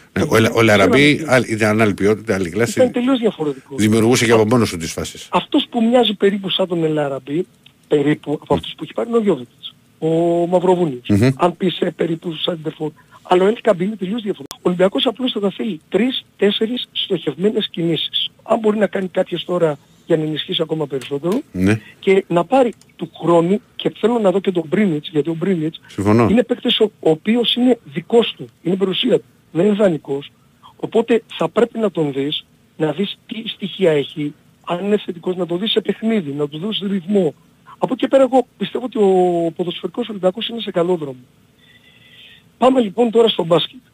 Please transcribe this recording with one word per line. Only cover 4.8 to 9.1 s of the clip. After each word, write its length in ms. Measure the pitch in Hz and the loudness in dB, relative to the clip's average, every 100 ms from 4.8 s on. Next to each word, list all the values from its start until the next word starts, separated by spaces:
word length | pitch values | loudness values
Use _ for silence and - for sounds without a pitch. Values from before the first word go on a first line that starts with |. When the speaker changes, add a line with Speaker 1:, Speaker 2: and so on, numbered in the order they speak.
| 80 | -8
Speaker 1:
φάσεις. 360 | - - - - | -8 -10 -12 -4
Speaker 2:
Αυτός 360 | 180 - 294 - | -4 -2 -2 -2
που 120 | 240 | -2
μοιάζει 300 | 226 247 233 | 2 2 2
περίπου 360 | 202 202 202 190 | 2 0 0 -4
σαν 160 | - 180 | -2 -2
τον 160 | 175 | 0
Ελαραμπή, 600 | 160 151 143 135 127 156 180 _ _ _ - | 0 0 -2 -6 -6 -6 -6 _ _ _ -2
περίπου, 440 | 151 143 147 147 | 2 2 0 -2
από 220 | 151 - | -6 -2
Speaker 1:
Μμ. 20 | 139 | -2
Speaker 2:
αυτούς 140 | - - | -2 -12
που 80 | |
έχει 80 | 156 | -10
πάρει 160 | - | -6
είναι 100 | 226 | -2